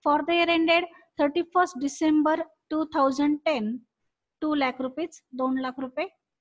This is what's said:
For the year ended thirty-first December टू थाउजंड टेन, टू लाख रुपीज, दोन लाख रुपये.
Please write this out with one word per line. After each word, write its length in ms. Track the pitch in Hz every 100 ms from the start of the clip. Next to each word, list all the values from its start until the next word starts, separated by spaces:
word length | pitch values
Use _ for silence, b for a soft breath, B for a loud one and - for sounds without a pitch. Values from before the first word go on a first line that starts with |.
| 302
For 120 | 302 302
the 80 | 339
year 140 | 339 339
ended 300 | 330 339 349 B B -
thirty-first 600 | 294 349 339 359 359 247
December 540 | 277 - 311 302 302 330 330 _ _
टू 140 | 311 311
थाउजंड 440 | 320 269 262 294 294 330
टेन, 300 | 277 214 247 - _ _ _ _ _
टू 120 | 311 294
लाख 260 | 262 254
रुपीज, 400 | 262 262 330 - _ 254
दोन 200 | 262 262
लाख 180 | 262 254
रुपये. 280 | 262 254 196 - _ _